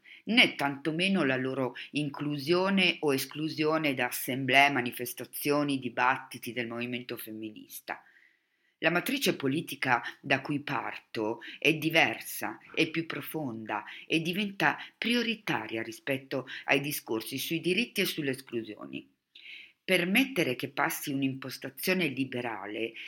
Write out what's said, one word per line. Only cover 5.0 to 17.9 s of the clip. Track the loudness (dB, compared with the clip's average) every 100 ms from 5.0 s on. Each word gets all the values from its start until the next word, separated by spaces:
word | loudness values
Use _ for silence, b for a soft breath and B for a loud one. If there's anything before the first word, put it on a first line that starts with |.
| -8 -8 -10 -6 0 2 2 -2
dibattiti | -4 2 2 2 -4 -12 -10
del | -6 -6
movimento | -6 -6 -6 -8 -10
femminista. | -10 -10 -10 -12 -18 -18 -10 -12 b b b b b b b b
La | 0
matrice | 2 0 0 0 0
politica | 0 -2 -4 -4 2 2 B B
da | 0 0
cui | 2 -4
parto | -2 -4 -4 -10 _ -4 -2 -2 B B
è | 2
diversa, | 4 2 4 4 0 -8 -8 -8 -8 -10
è | -2 0
più | 0
profonda | -4 -8 -6 -8 -6 -8 -6 -6 -6 B B
e | 0
diventa | 0 -2 -4 2 2 2 B _
prioritaria | 0 2 2 -2 -2 -2 -2 -6
rispetto | -6 -8 -4 -4 -2 -6 -4 B
ai | 2 2
discorsi | 2 -6 -2 -2 -2 -6
sui | -2 -2
diritti | 0 0 0